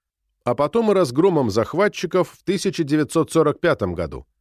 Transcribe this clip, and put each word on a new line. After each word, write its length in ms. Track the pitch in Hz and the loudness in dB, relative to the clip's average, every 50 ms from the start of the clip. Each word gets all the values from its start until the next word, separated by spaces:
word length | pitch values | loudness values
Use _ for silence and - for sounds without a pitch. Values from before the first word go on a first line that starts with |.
| _ _ _ _ _ _ _ _ _ | _ _ _ _ _ _ _ _ _
а 120 | 123 123 | -4 -2
потом 360 | - 143 147 - 233 226 214 | 0 0 0 0 0 2 2
и 40 | 202 | 2
разгромом 560 | 190 180 131 120 139 175 196 175 151 131 113 | 2 2 2 2 2 2 2 2 2 0 0
захватчиков 800 | 95 113 110 - - 156 202 202 - - - 170 - 185 175 - | 0 0 -2 0 0 0 0 0 0 -4 -6 -2 0 0 0 -2
в 140 | - _ _ | -4 _ _
тысяча 380 | - 190 185 - 196 156 - 170 | -4 -4 -2 -2 -4 -2 -2 -2
девятьсот 480 | 135 147 156 147 117 - 165 151 - | 0 0 0 0 0 0 -2 -2 0
сорок 300 | - 165 156 147 139 - | 0 2 2 2 0 0
пятом 340 | - 170 143 - 104 92 87 | -2 -2 0 0 -2 -4 -4
году, 320 | 82 87 78 71 65 - _ _ _ | -4 -6 -8 -8 -12 -16 _ _ _